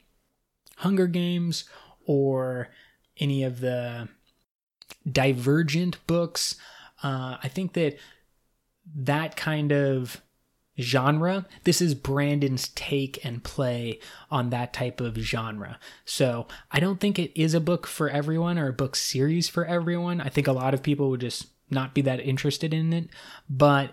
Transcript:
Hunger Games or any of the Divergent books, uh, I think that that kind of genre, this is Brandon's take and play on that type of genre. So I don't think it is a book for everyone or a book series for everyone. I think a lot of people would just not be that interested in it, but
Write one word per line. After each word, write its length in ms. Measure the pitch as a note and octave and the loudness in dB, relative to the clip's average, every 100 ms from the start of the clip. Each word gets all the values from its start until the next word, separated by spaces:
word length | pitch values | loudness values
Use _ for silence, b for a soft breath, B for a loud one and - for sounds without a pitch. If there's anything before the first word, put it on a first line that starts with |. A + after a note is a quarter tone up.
| _ _ _ _ _ _ _ - | _ _ _ _ _ _ _ -4
Hunger 280 | F3+ F#3+ F3+ | 0 2 2
Games 580 | F3 F3 F3 E3+ D#3+ - b b b | 2 0 0 0 -2 -6 b b b
or 640 | - C#3+ C#3 C3 B2+ B2+ A#2 b b b _ - | 0 2 4 2 -2 -4 -8 b b b _ -4
any 260 | C#3+ C#3 | -2 0
of 160 | C3 B2 | 0 -2
the 480 | B2+ B2 A#2+ A#2+ G#3 _ _ _ _ _ _ _ - - D#3 | -2 -2 -4 -8 -12 _ _ _ _ _ _ _ -20 -10 -2
Divergent 920 | C3 C3+ B2+ B2 D3+ D#3+ D#3 F3+ - - | 2 4 2 2 4 4 2 0 -2 0
books, 500 | E3+ E3+ - - - B B B - | 0 0 -2 -4 -6 B B B -8
uh, 340 | C#3 C3 B2+ B2 | -4 -4 -6 -8
I 60 | C3+ | -6
think 240 | F#3 F#3 | -4 -2
that 240 | F3 D3+ C#3+ b b _ _ _ _ _ _ F3+ | 0 0 -2 b b _ _ _ _ _ _ -14
that 420 | D3+ C3 D3 D#3+ - | -6 0 0 -2 -6
kind 360 | - D3+ D3 | -4 0 2
of 500 | C#3+ C#3 C3 B2 - _ _ _ _ _ - | 2 2 0 -2 -10 _ _ _ _ _ -6
genre, 680 | A#2+ C3 C3 D#3 E3+ G3 F#3 B | 0 2 4 4 2 0 -6 B
this 160 | - E3+ | 2 4
is 140 | F3 | 2
Brandon's 720 | C#3 - C#3 C#3+ D3 C#3 B2+ - | 0 0 0 2 2 2 0 -4
take 560 | - - C#3+ C3+ - | -8 -2 -2 -2 -6
and 180 | C3 A#2+ | -8 -8
play 560 | - - B2+ A#2+ A#2 A2 B B B | -8 -2 -2 -2 -4 -8 B B B
on 200 | C#3+ B2 | -2 0
that 220 | A#2+ A#2+ | -2 -4
type 280 | - B2+ - | -4 -6 -4
of 160 | A#2+ A2 | -6 -4
genre. 600 | A2+ A#2 A2+ G#2+ F#2+ A#2 B B | -4 -4 -6 -8 -12 -14 B B
So 420 | - - C3 A#2 - B B | -8 0 0 0 -6 B B
I 100 | D3 | 0
don't 200 | F#3 F#3+ | 2 2
think 180 | G#3 G3 | 0 0
it 140 | E3+ - | -2 0
is 140 | D#3+ | 2
a 60 | E3 | 4
book 260 | D#3 E3+ - | 2 0 -2
for 220 | - D3+ | -4 -2
everyone 500 | C#3+ D3 D#3+ E3+ F3 | 0 0 0 0 0
or 100 | C#3 | 0
a 40 | |
book 240 | B2 C3 - | -2 -2 -2
series 520 | - C3 C#3+ E3 E3 | -2 0 2 2 0
for 160 | - | -2
everyone. 560 | E3 F3 E3+ F3 F3 F3 | 0 0 0 -2 -2 -2
I 80 | C#3+ | -2
think 180 | - C#3 | 0 2
a 60 | |
lot 220 | C3 C3 | 2 2
of 80 | C3+ | 0
people 280 | D3+ C#3 C#3 | 0 0 2
would 100 | B2+ | 0
just 260 | A#2+ - - _ - | -4 -8 -12 _ -4
not 240 | C3+ C3 | -4 -2
be 80 | C#3+ | 0
that 180 | C3+ B2+ | 0 0
interested 520 | C#3+ C3 D3 - D#3+ | -2 0 0 -2 -2
in 200 | D#3+ D#3+ | 0 0
it, 160 | E3 E3 B B B - | -2 -4 B B B -4
but 440 | C3+ D3 C#3 C#3 | 4 6 6 2